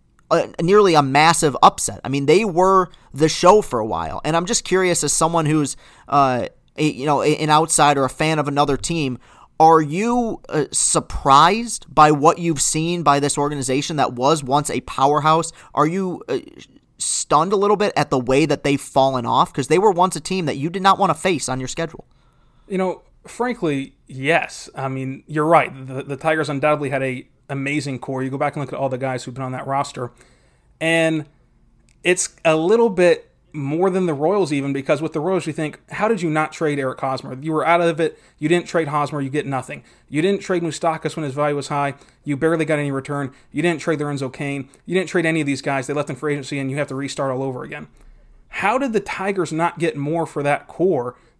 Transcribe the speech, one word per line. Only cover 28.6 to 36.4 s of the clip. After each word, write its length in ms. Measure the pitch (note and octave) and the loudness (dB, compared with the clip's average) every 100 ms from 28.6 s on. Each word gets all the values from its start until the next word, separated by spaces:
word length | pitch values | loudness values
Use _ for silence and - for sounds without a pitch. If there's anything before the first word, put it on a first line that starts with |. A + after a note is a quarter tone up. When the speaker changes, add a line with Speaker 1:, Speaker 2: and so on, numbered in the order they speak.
Speaker 2:
look 100 | C#3 | -6
at 60 | D3+ | -4
all 100 | C3+ | -4
the 100 | B2+ | -4
guys 260 | C3 B2+ | -4 -6
who've 80 | - | -8
been 120 | B2 | -10
on 80 | B2+ | -8
that 140 | B2+ C#3 | -8 -4
roster, 460 | C3+ C#3 - B2 - _ _ _ _ _ - | -4 -4 -6 -12 -12 _ _ _ _ _ -6
and 440 | D#3+ E3 D#3+ D#3+ D3 _ _ _ _ _ _ _ | 0 2 2 0 -6 _ _ _ _ _ _ _
it's 320 | F3 F#3 - _ | -2 0 -2 _
a 120 | E3 D#3+ | 0 2
little 340 | E3 A#3 A#3 | 2 4 2
bit 340 | F3+ F3+ D#3 - _ _ | 4 4 4 -2 _ _
more 340 | D3+ C#3 D#3 F#3+ | -8 -4 0 0
than 160 | F#3 | 0
the 80 | F3+ | 0
Royals 400 | C#3 D#3 G#3 E3 | 0 0 0 0
even, 220 | D3 C#3 | -2 -2
because 260 | C#3 C3 C#3+ | -4 -2 -2
with 140 | D#3+ | -2
the 60 | D#3+ | -4
Royals, 260 | E3+ F#3 E3 | -2 -2 -2
you 80 | |
think, 260 | D3 D#3 - - | -6 -6 -8 -14
"How 160 | - G#3 | -4 -2
did 140 | A3 | 0
you 80 | E3+ | -2
not 240 | D#3 | -2